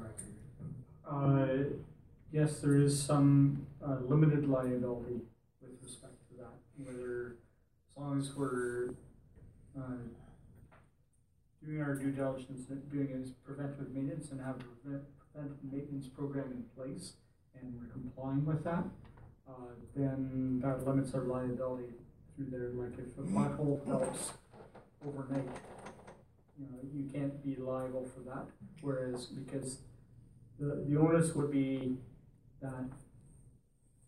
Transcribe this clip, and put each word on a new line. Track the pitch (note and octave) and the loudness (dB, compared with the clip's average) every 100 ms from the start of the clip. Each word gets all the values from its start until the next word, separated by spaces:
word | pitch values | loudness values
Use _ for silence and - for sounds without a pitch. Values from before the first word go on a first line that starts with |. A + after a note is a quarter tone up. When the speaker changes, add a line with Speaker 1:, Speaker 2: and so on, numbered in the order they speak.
Speaker 1:
aren't | A2+ - | -12 -12
we? | - - - - - - - - D#3 C#3+ C#3 C3+ C3 C3 | -12 -14 -16 -12 -10 -10 -14 -14 -4 2 6 6 6 2
Speaker 2:
Uh, | C#3+ - - - - - - | 0 -2 -10 -18 -20 -20 -2
yes, | D3+ D3+ - | 2 2 2
there | D3 C#3+ | 6 8
is | C#3+ C#3+ | 8 4
some, | - D3 C#3 C#3 C#3 C#3+ - - C#3+ | 4 8 10 10 8 6 -4 -6 -4
uh, | B2+ B2 | -2 4
limited | D3+ D3+ C#3+ C#3 | 8 8 8 4
liability | B2+ B2+ B2 B2 A#2+ A#2+ A#2+ - - _ _ | 4 2 0 0 -2 -4 -6 -8 -14 _ _
with | B2+ B2+ | -20 -18
respect | C3 - - - - | -18 -18 -18 -20 -20
to | B2 | -18
that. | A#2+ - - - | -18 -18 -18 -14
Whether, | C3 B2+ B2 B2 B2 A#2+ - _ _ _ _ C#3 | -10 -8 -4 -4 -6 -10 -18 _ _ _ _ -8
as | |
long | C#3+ C#3 | -2 0
as | C#3 C3+ | 0 -2
we're, | C3+ B2 B2 B2 B2 - - - - - - - - C#3 | 0 0 0 0 -2 -6 -14 -20 -20 -20 -20 -20 -14 -10
uh, | B2+ B2+ A#2+ - - - - - - - - _ _ _ _ _ _ _ | -6 -8 -10 -14 -18 -20 -20 -20 -20 -20 -20 _ _ _ _ _ _ _
doing | D#3 D3+ | -6 -2
our | C#3+ C3+ | 0 0
due | C#3 | 0
diligence, | C3+ C3+ C3 C3 B2+ - | 2 0 -2 -6 -10 -8
and | C#3 - | -8 -4
doing | C#3+ C3+ | -2 0
is | C3 C3 - - | -2 -6 -10 -10
preventive | C#3+ C#3 C#3 - | -6 -6 -6 -6
maintenance | C3+ C#3 D3 - | -4 -2 -4 -6
and | C3+ | -6
have | C3 B2+ | -6 -6
a | - - | -10 -12
prevent-, | C#3 C#3 - - - | -8 -8 -8 -18 -16
preventive | D3+ C#3+ C#3 C#3 | -10 -10 -8 -8
maintenance | C#3 - C#3 - | -6 -4 -6 -8
program | - C#3+ C#3 B2+ | -6 -4 -2 -4
in | B2 A2+ - | -8 -10 -10
place, | C3 D#3 - - _ _ _ C3 | -10 -8 -12 -16 _ _ _ -14
and | B2+ A#2+ | -10 -10
we're | A#2+ | -10
complying | B2 B2+ - C3+ C#3 D#3 | -8 -8 -6 0 2 2
with | D3+ F3 | 2 2
that, | F3 - - - - - - - | 0 0 -6 -16 -20 -20 -20 -18
uh, | B2+ B2 A#2+ - C#3 | -14 -14 -14 -6 0
then | C3+ C3+ C3 C3 C3 B2+ | 0 0 -2 0 2 2
that | C3+ C3 C3 | 2 2 2
limits | C3+ C3+ | 2 2
our | C3 | 0
liability | B2 B2+ B2+ B2 B2+ B2+ A#2+ A#2 - - - - | 0 0 0 -2 -2 -4 -8 -12 -18 -20 -14 -8
through | C3 | -6
there. | B2 B2 | -4 -4
Like, | B2 B2 - | -4 -6 -6
if | - - | -10 -6
a | |
pothole | D#3 G3+ C#3+ C#3+ D3 C#3 - | 0 2 2 2 2 2 2
develops | - - - - - - - - - - - D3 | 2 2 -2 -6 -10 -18 -20 -20 -20 -20 -12 -8
overnight, | C#3 B2+ C3+ B2 - - - - - - - - - _ D3 | -6 -2 -2 -2 -6 -12 -16 -16 -16 -18 -20 -20 -20 _ -14
you | C3+ | -12
know, | B2 C#3 | -10 -8
you | D3 C#3 | -6 -4
can't | C#3+ C#3 C3+ | -2 -2 -2
be | C#3 C3 | -4 -2
liable | B2+ C3 B2+ C3 B2+ | -2 -2 -2 -4 -6
for | - B2 | -8 -10
that. | C3 - - - - | -8 -10 -12 -16 -6
Whereas, | C#3+ B2+ B2+ B2 - | -2 0 0 -4 -6
because | C3+ - C3+ - - - - - - - - - - | -8 -6 -4 -4 -8 -14 -20 -20 -20 -20 -20 -18 -4
the, | C#3+ - C#3 | -2 0 2
the | D3 | 6
onus | E3 E3 - C#3+ | 8 8 6 2
would | C#3+ | 2
be | C#3+ C3+ C3+ B2+ B2+ - - - - - - | 4 4 2 0 -2 -6 -20 -20 -20 -20 -12
that | C3 B2+ B2+ - - - - - - - _ _ _ _ | -8 -6 -8 -10 -16 -20 -20 -20 -20 -20 _ _ _ _